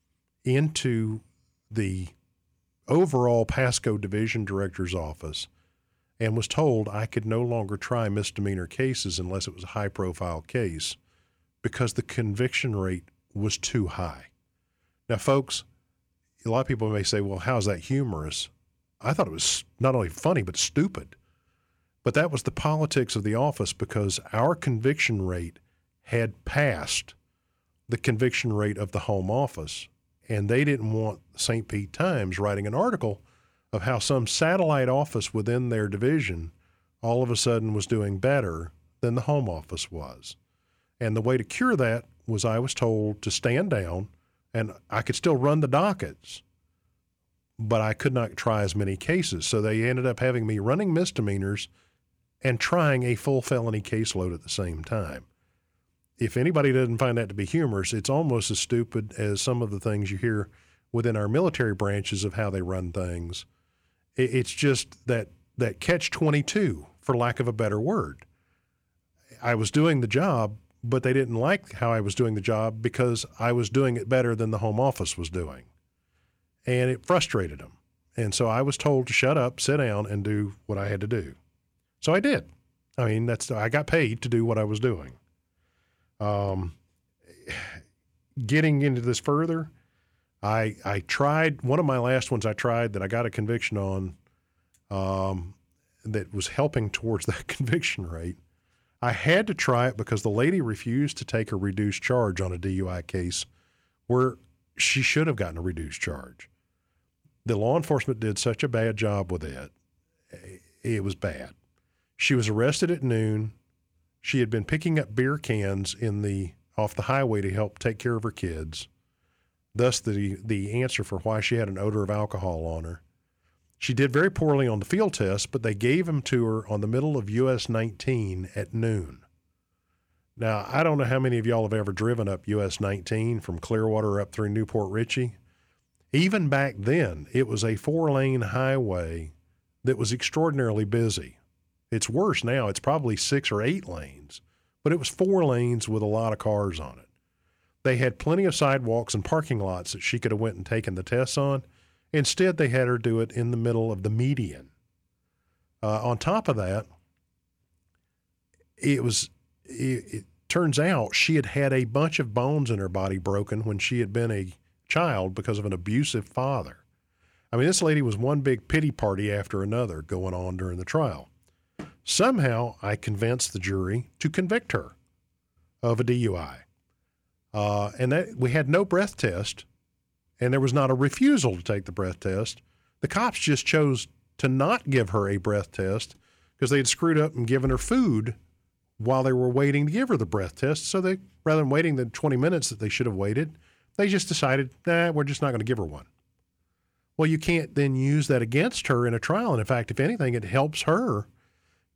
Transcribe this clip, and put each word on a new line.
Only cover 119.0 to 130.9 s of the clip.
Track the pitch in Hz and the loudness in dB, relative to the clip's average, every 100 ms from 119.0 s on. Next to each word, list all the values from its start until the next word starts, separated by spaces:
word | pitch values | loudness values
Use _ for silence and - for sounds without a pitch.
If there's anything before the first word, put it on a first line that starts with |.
| _ _ _ _ _ _ _ 113 | _ _ _ _ _ _ _ 0
Thus, | 123 117 | 0 0
the, | - 101 101 95 | -2 -2 -2 -4
the | 107 104 101 117 | -4 -4 -2 -2
answer | 127 - | -2 -4
for | 101 95 | -4 -4
why | 113 107 | -2 -2
she | - 117 | 0 0
had | 101 | 0
an | 92 | -2
odor | 104 107 | 0 0
of | 98 | 0
alcohol | 104 104 95 95 82 82 | 0 -2 -4 -4 -4 -4
on | 82 | -6
her. | 82 85 _ _ _ _ _ _ _ _ | -8 -12 _ _ _ _ _ _ _ _
She | - | -2
did | 123 135 | 2 4
very | 139 190 | 4 2
poorly | 190 156 143 127 | 2 2 4 2
on | 107 | 0
the | - | 0
field | 185 208 | 2 2
test, | - 95 101 - | 2 0 0 -2
but | 123 | -2
they | 113 98 | -2 0
gave | 120 160 170 | 2 2 2
'em | 147 | -2
to | - 127 113 | 2 2 2
her | 110 107 | 0 -2
on | 104 | -2
the | 107 | 0
middle | 123 151 143 | 0 0 0
of | 101 | 0
U | 110 131 | 2 2
S | 123 - | 2 0
nineteen | 113 113 98 - 123 101 92 92 107 | -2 -2 -4 -2 0 -2 -4 -6 -8
at | - | -6
noon. | 113 113 107 78 64 _ _ _ _ _ _ _ _ _ _ _ - | -2 0 0 -4 -10 _ _ _ _ _ _ _ _ _ _ _ -4
Now, | 113 104 101 | -2 -2 0
I | 131 | 0
don't | 165 | 2